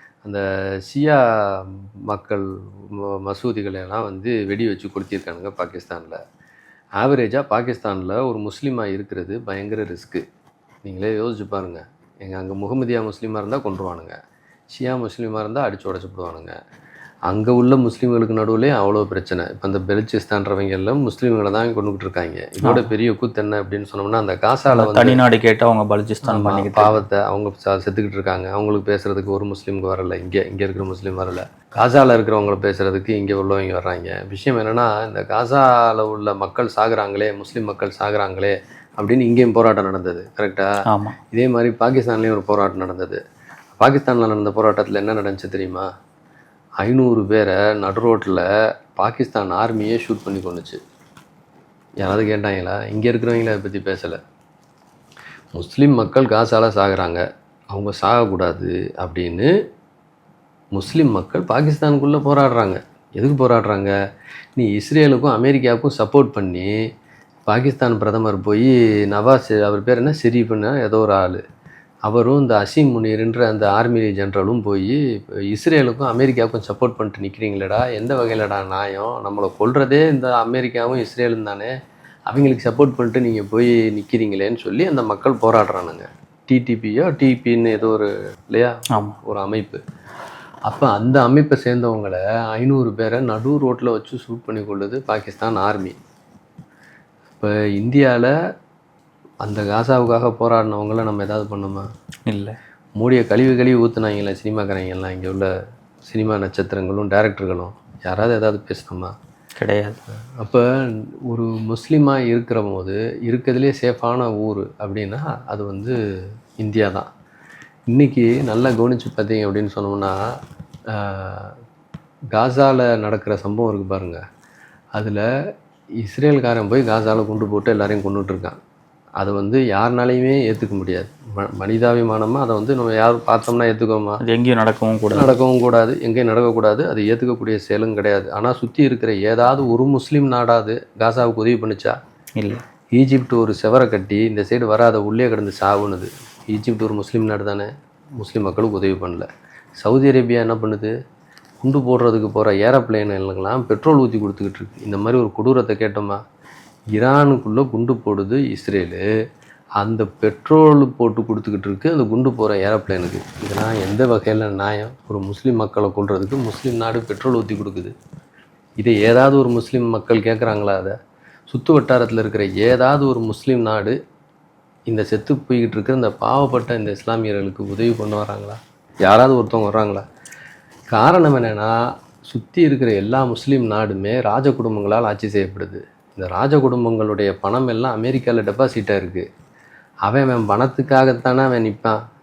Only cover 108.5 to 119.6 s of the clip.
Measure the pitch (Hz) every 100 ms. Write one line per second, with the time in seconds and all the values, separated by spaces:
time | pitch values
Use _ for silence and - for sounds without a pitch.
108.5 | 104 - 104 - 90 92 104 - _ -
109.5 | - 104 104 104 107 - 107 120 127 107
110.5 | 123 120 135 127 110 107 - 127 117 113
111.5 | 113 110 113 - 151 143 135 120 120 120
112.5 | 113 101 95 92 101 113 - 117 123 131
113.5 | 127 139 135 123 123 117 123 120 107 107
114.5 | 98 98 - 104 104 98 120 151 - -
115.5 | 104 101 98 110 123 104 95 95 110 _
116.5 | - 107 110 101 95 - - _ _ -
117.5 | - - _ - 123 139 127 117 131 131
118.5 | 110 131 113 120 120 117 - 104 110 101
119.5 | 101